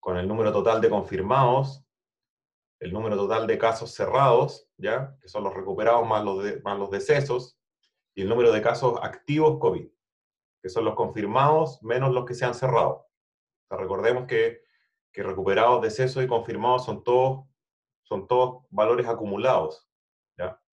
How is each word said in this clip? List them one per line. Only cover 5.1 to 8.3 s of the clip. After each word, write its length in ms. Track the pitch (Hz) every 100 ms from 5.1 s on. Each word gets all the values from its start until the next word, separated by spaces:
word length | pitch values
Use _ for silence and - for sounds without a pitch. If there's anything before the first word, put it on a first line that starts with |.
| -
Que 60 | -
son 140 | 107
los 120 | 98
recuperados 520 | 95 95 98 110 120 107
más 160 | 107
los 220 | 104 95
de-, 160 | 101 -
más 180 | 101 101
los 120 | 98
decesos, 680 | 98 - 143 135 123 - _ _ _ _ _ _
y 80 | -
el 60 |
número 240 | 98